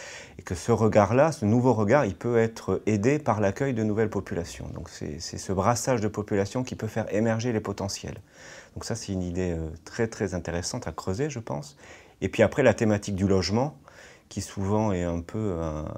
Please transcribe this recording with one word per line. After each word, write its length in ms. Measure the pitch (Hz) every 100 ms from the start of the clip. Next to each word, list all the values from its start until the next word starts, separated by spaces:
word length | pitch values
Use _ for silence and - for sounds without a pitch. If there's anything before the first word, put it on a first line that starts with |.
| - - - -
et 40 |
que 120 | -
ce 200 | 90 -
regard-là, 580 | 110 110 107 98 123 156
ce 140 | 139 104
nouveau 280 | 120 127
regard, 300 | 110 101 147
il 120 | 107 85
peut 220 | 120 117
être 440 | 113 - - 95 -
aidé 320 | 107 117 147
par 220 | 143 107
l'accueil 340 | 98 - 139
de 100 | 113
nouvelles 260 | 107 107 107
populations. 580 | 101 - 90 82 - 82
Donc 160 | - 80
c'est, 320 | - 87 76
c'est 160 | - 90
ce 160 | -
brassage 480 | 92 95 117 - 123
de 80 | 104
populations 560 | 107 101 101 101 127 127
qui 100 | -
peut 120 | 107
faire 180 | 113 104 104
émerger 380 | 113 113 123
les 80 | 110
potentiels. 560 | 101 98 98 - 80 - - - - - -
Donc 100 | 98
ça, 120 | - 113
c'est 180 | -
une 100 | 92
idée, 320 | 90 87 90 82
euh, 120 | 80 80 -
très, 240 | - 113
très 240 | - 98
intéressante 520 | 90 85 85 - 127 98
à 60 |
creuser, 380 | 80 - 98 151
je 100 | 123
pense. 380 | 113 147 143 - - - - _
Et 80 | 95
puis 140 | -
après, 200 | 104 -
la 100 | 127
thématique 420 | 101 110 104 - 95
du 120 | 98
logement, 500 | 95 90 110 143 - - - - - _
qui 120 | -
souvent 520 | - 101 95 107 110
est 100 | 90
un 160 | 87 85
peu 380 | 82 110 107 82
un, 240 | 80 78 76